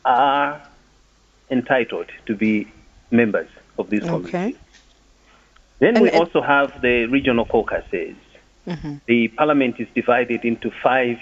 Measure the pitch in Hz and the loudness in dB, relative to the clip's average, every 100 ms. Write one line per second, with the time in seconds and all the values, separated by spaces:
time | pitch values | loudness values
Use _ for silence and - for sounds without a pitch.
0 | 131 123 139 143 143 147 - _ _ _ | 0 2 4 2 -2 -6 -18 _ _ _
1 | _ _ _ _ - 127 123 135 113 87 | _ _ _ _ -4 -4 0 0 0 -6
2 | - - - 104 110 107 - - - _ | -10 -14 -8 -2 2 0 -2 -14 -20 _
3 | - 117 113 92 - - _ - 101 107 | 0 2 2 0 -6 -16 _ -8 -4 -4
4 | 170 165 - 175 208 - - _ _ _ | -2 -4 -4 -6 -6 -8 -18 _ _ _
5 | _ _ _ _ _ _ _ - 165 233 | _ _ _ _ _ _ _ 0 2 4
6 | 175 165 170 151 135 139 139 - 123 123 | 4 4 2 0 2 2 2 -2 0 0
7 | 117 139 135 117 107 117 101 85 - 92 | 2 0 0 0 0 0 0 -6 -6 -8
8 | - - _ - _ _ 185 165 151 143 | -8 -12 _ -20 _ _ -12 -10 -10 -10
9 | - 120 113 - 151 143 127 113 110 120 | -2 0 0 0 0 2 0 -4 -8 -4
10 | 117 120 123 117 117 117 117 - 127 131 | 0 0 0 -2 -2 -4 -6 -2 0 0
11 | 123 117 | 0 -4